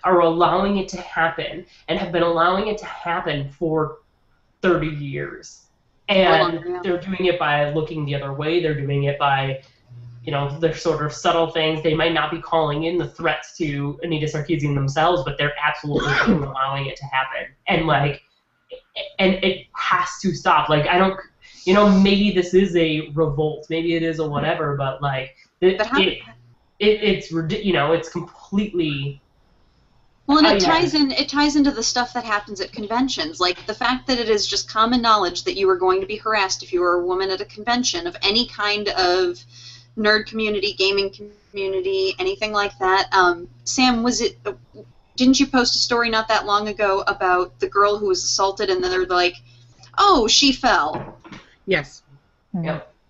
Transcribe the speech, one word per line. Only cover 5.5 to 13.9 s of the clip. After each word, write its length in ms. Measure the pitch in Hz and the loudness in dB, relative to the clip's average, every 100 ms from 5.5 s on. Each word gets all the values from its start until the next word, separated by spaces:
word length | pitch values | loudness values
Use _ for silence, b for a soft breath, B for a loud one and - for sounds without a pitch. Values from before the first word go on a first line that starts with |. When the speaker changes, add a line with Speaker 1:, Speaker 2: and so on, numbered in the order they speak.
| - _ _ _ _ - | -20 _ _ _ _ 0
Speaker 1:
And 460 | 196 180 160 170 165 | 4 6 4 2 -2
Speaker 2:
Long, 120 | 170 | -6
yeah. 60 | 180 | -6
Speaker 1:
they're 160 | 185 175 | -4 -4
doing 260 | 185 185 180 | -4 -2 0
it 100 | 175 | 2
by 340 | 151 147 147 | 0 0 0
looking 320 | 156 151 160 | -2 -4 -6
the 100 | 143 | -4
other 180 | 143 139 | -4 -6
way. 300 | 139 151 175 | -6 -2 0
They're 180 | 160 143 | 0 -2
doing 240 | 139 139 | -2 0
it 140 | 143 139 | 0 0
by, 420 | 143 139 135 131 b b _ - - - | 0 0 -2 -6 b b _ -20 -20 -14
you 80 | - | -6
know, 260 | 143 143 151 | -4 -4 0
their 120 | 165 | -2
sort 300 | - 170 139 | 0 -2 -2
of 80 | 151 | -2
subtle 380 | - 180 165 165 | -2 0 2 0
things. 320 | 165 160 160 | 0 0 0
They 120 | 160 | 0
might 180 | 160 165 | 2 2
not 180 | 156 151 | 0 -2
be 100 | 165 | -4
calling 440 | - 165 151 147 | -2 0 0 0
in 120 | 160 175 | -2 -2
the 120 | 139 | -4
threats 480 | - 160 - - - | -4 -4 -4 -8 -8
to 420 | 156 143 143 | -6 -4 -4